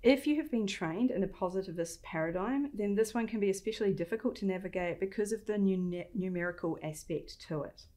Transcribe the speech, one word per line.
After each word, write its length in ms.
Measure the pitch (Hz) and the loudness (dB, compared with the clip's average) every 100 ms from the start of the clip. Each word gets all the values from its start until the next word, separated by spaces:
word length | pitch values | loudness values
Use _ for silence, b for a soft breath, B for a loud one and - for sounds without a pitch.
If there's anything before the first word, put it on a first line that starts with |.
If 240 | 233 277 294 | 8 6 4
you 80 | 302 | 0
have 160 | 311 | 2
been 160 | 233 202 | 0 0
trained 420 | - 165 170 254 | 0 -2 2 2
in 140 | 185 | 2
a 40 | 196 | -2
positivist 760 | - 185 185 190 170 170 - | 0 -2 -2 -4 -4 -4 -6
paradigm, 680 | - 165 160 175 208 269 285 202 | -6 -2 -2 0 -2 0 -2 -2
then 180 | 208 | 0
this 220 | 202 220 240 | 2 2 2
one 100 | 226 | -2
can 140 | 226 | 0
be 100 | 202 | 2
especially 420 | 196 - 220 202 | 0 -2 0 0
difficult 440 | 160 170 226 247 - | 2 -2 0 -2 0
to 100 | 196 | -2
navigate 540 | 185 190 185 175 175 | -2 -2 -2 -2 -2
because 320 | 190 190 208 | -4 0 0
of 160 | 220 - | -2 -2
the 100 | 208 | 2
nu-, 460 | 196 185 180 175 175 | 4 4 0 -2 -4
numerical 640 | - 185 180 175 175 170 165 | -2 -2 0 -2 -2 -4 -2
aspect 580 | 156 156 - 165 - - - | -6 -8 -4 -4 -4 -16 -6
to 160 | 156 | -4
it. 240 | 139 - - | -4 -10 -20